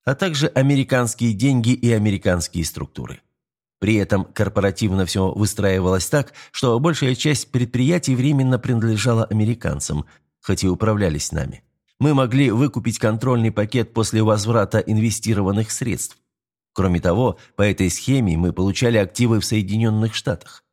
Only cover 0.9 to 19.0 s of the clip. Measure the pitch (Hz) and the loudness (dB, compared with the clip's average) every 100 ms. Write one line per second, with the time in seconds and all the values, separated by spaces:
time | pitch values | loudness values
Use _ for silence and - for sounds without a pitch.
0.9 | 131 120 - 117 101 131 127 113 123 120 | 0 0 -2 -2 0 0 2 2 2 2
1.9 | 113 107 101 101 90 82 85 80 - 71 | 2 2 0 0 0 -2 -4 -6 -6 -12
2.9 | - 60 65 _ _ _ _ _ - 98 | -12 -14 -14 _ _ _ _ _ -6 0
3.9 | 110 98 98 90 - 98 107 98 92 107 | 0 2 -2 -2 -4 -4 0 -2 0 -2
4.9 | 95 90 101 95 - 104 - 101 95 90 | 0 -2 0 -2 0 -2 0 0 2 2
5.9 | 95 - 151 135 - - - 131 117 160 | 0 0 -2 -2 -10 -16 -4 0 2 0
6.9 | 151 135 127 151 147 - 127 120 120 127 | 0 -2 0 0 -2 -2 -4 -2 0 2
7.9 | 175 - 127 131 143 131 127 117 117 113 | 0 0 0 2 2 2 0 0 0 2
8.9 | 107 110 113 110 107 107 113 - 71 - | 0 2 0 2 0 0 0 -4 -6 -4
9.9 | 76 73 _ _ _ - 95 95 87 107 | -6 -6 _ _ _ -4 0 0 0 0
10.9 | 107 98 73 - 78 67 - _ _ _ | 0 0 -2 -4 -6 -8 -10 _ _ _
11.9 | - 135 143 127 127 139 107 139 120 117 | -2 2 2 2 2 2 2 0 0 -4
12.9 | 107 117 110 127 120 113 - 107 123 110 | -2 0 0 0 2 0 0 -2 -2 -2
13.9 | - 110 110 107 107 101 117 98 110 - | -2 0 2 2 2 2 0 2 0 0
14.9 | 110 113 107 - 104 95 101 107 - 123 | 0 0 -2 -2 0 0 0 -2 -4 -4
15.9 | 95 - - _ _ _ _ _ - 92 | -6 -8 -14 _ _ _ _ _ -2 0
16.9 | 87 87 92 127 87 - - 101 95 95 | 2 2 2 0 -2 -8 -2 0 2 0
17.9 | - - 135 104 80 87 82 95 95 123 | -2 0 0 2 2 0 0 -2 0 2
18.9 | 113 | 2